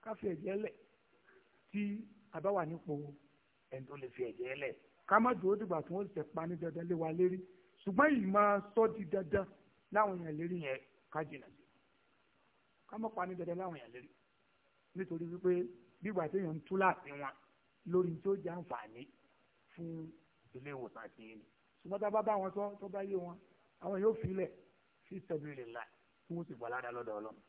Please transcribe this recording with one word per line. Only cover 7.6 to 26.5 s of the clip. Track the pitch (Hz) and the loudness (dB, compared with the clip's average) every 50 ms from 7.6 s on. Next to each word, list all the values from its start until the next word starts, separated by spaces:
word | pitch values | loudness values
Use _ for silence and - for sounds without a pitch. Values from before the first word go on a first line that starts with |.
| _ _ _ _ - 196 | _ _ _ _ -4 0
Ṣùgbọ́n | 190 180 277 302 294 | 6 8 8 8 8
yìí | 247 202 190 | 6 4 4
máa | 190 202 208 208 202 202 196 - - | 6 8 8 8 8 4 2 0 4
sọ | 233 226 220 | 6 6 6
di | 226 220 202 | 4 0 -4
dandan | 156 202 196 190 156 175 196 190 - - - - _ _ _ _ _ | -2 0 -2 0 2 0 0 0 0 -8 -20 -20 _ _ _ _ _
láwọn | - 208 214 208 190 180 | 4 4 4 4 4 -2
èèyàn | 170 160 151 151 | -4 -4 -4 -2
lérí | 165 175 180 175 160 | -2 -2 -2 -2 -2
yẹn | 139 131 131 - _ _ _ _ _ | -2 -4 -4 -6 _ _ _ _ _
ká | - 151 160 | -4 -4 -4
jìnnà | 143 156 139 - - - - | -4 -8 -14 -14 -16 -20 -20
sí. | - _ _ _ _ _ _ _ _ _ _ _ _ _ _ _ _ _ _ _ _ _ _ _ _ - | -20 _ _ _ _ _ _ _ _ _ _ _ _ _ _ _ _ _ _ _ _ _ _ _ _ -14
Ká | - 220 | -8 -6
má | 220 220 | -6 -4
pa | 220 - 180 | -2 -2 -2
ní | 175 185 | -2 -2
dandan | 175 175 175 175 180 | -6 -4 -4 -4 -4
láwọn | 190 185 170 | -4 -6 -6
èèyàn | 147 123 113 | -8 -12 -14
lérí. | 117 123 123 147 _ _ _ _ _ _ _ _ _ _ _ _ _ _ _ _ _ | -16 -16 -16 -18 _ _ _ _ _ _ _ _ _ _ _ _ _ _ _ _ _
Nítorí | 175 190 180 170 165 170 | -8 -6 -4 -4 -6 -6
wípé | 170 170 180 185 185 180 175 180 180 - - - - _ _ | -6 -8 0 2 4 4 4 2 -2 -6 -14 -20 -20 _ _
bí | - 202 | -6 -2
ìgbà | 214 185 165 - | 0 0 0 2
tí | - 196 | 2 0
èèyàn | 196 165 156 | 0 0 -2
ń | 160 - | -4 -4
tú | - 190 190 | -2 2 6
láti | 190 185 165 - - 143 | 6 6 6 4 -4 -12
wọn | 143 143 143 135 - - _ _ _ _ _ _ _ _ _ | -10 -8 -8 -8 -10 -12 _ _ _ _ _ _ _ _ _
lórí | 180 170 185 185 170 165 156 | 2 2 4 4 4 0 -2
tí | - 196 | 0 0
ó | 196 | 0
jẹ́ | 196 151 170 165 | 0 -2 -6 -6
àǹfààní | 180 170 - - - - - 110 120 139 - _ _ _ _ _ _ _ _ _ _ _ _ | -6 -8 -8 -8 -8 -8 -12 -14 -16 -16 -16 _ _ _ _ _ _ _ _ _ _ _ _
fún | - - 170 165 165 165 160 160 - - _ _ _ _ _ _ _ | -14 -12 -10 -8 -8 -8 -10 -12 -14 -18 _ _ _ _ _ _ _
ilé | 127 131 147 | -14 -12 -10
ìwòsàn | 143 135 123 104 - 113 113 | -8 -8 -10 -10 -10 -14 -16
àti | 107 _ - 110 | -16 _ -16 -18
yìí | 110 113 | -16 -16
ni. | 107 101 _ _ _ _ _ _ _ _ | -18 -20 _ _ _ _ _ _ _ _
Ṣùgbọ́n | - 190 208 | -6 -4 -2
tá | 214 208 | 0 2
a | |
bá | 202 220 | 2 2
bá | 214 220 214 202 | 4 4 2 2
wọn | 190 190 180 | 0 -2 -2
sọ, | 202 202 202 202 196 | -4 -4 -4 -6 -8
tó | 196 196 | -12 -8
bá | 185 196 | -6 -6
yé | 196 196 196 185 | -4 -2 -2 -4
wọn, | 175 175 175 180 - _ _ _ _ _ _ _ | -4 -4 -12 -14 -18 _ _ _ _ _ _ _
àwọn | - 180 196 190 | -6 -4 -2 4
yóò | 196 220 220 220 | 4 4 4 4
fi | - 180 | 0 -2
ilẹ̀ | 190 190 185 - - - - _ _ _ _ _ _ _ _ | 0 0 -2 -4 -4 -14 -20 _ _ _ _ _ _ _ _
fi | _ 180 190 | _ -12 -12
sabilillah, | 185 - 170 151 143 151 143 135 123 117 117 117 113 - _ _ _ _ _ _ _ _ | -8 -6 -6 -4 -4 -6 -10 -10 -10 -10 -10 -12 -14 -14 _ _ _ _ _ _ _ _
tí | 170 | -8
wọ́n | 170 170 | -8 -8
sì | 147 | -8